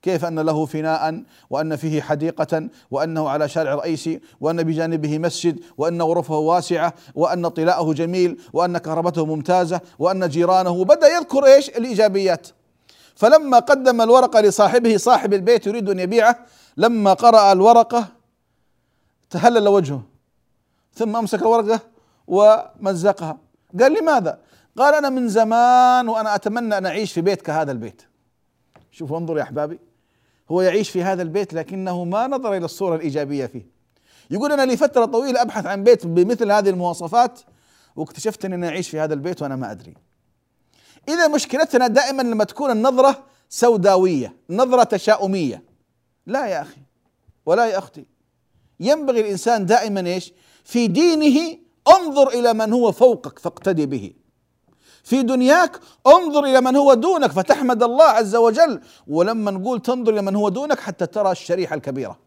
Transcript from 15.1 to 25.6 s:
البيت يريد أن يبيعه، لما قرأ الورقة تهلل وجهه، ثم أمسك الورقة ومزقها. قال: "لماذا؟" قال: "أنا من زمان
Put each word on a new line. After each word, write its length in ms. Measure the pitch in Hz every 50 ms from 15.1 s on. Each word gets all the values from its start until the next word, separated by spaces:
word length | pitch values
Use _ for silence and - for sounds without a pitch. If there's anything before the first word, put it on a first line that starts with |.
| 247 - - 208 196
البيت 320 | 196 185 202 240 220 -
يريد 240 | 196 214 240 208 185
أن 80 | 196 185
يبيعه، 400 | 180 180 208 233 214 233 240 240 - _ _ _ _ _ _
لما 360 | - 196 233 240 220 208 196 190
قرأ 400 | 190 - 240 226 220 202 196 196
الورقة 560 | 180 190 220 240 233 226 233 240 240 220 180 _ _ _ _ _ _ _ _ _ _ _ _ _ _ _ _ _ _ _ _ _ _ _ _
تهلل 380 | - 175 160 240 240 226 208 202
وجهه، 340 | 202 202 175 135 143 131 104 _ _ _ _ _ _ _ _ _ _ _ _ _ _ _ _ _ _
ثم 220 | - 226 220 208
أمسك 260 | 233 226 202 - 196 -
الورقة 380 | 220 233 233 214 208 226 226 - _ _ _ _ _ _ _ _
ومزقها. 1120 | - - 190 208 214 220 220 - - _ _ - 190 196 170 165 202 196 - 185 156 156 - _ _ _ _ _ _ - 180
قال: 200 | 240 269 311 440
"لماذا؟" 380 | 330 320 302 254 190 160 - - _ _ _ _ _ _ _ 190
قال: 160 | 254 294 294
"أنا 140 | 302 285 277
من 200 | 262 262 247 233
زمان 800 | 190 226 226 220 226 233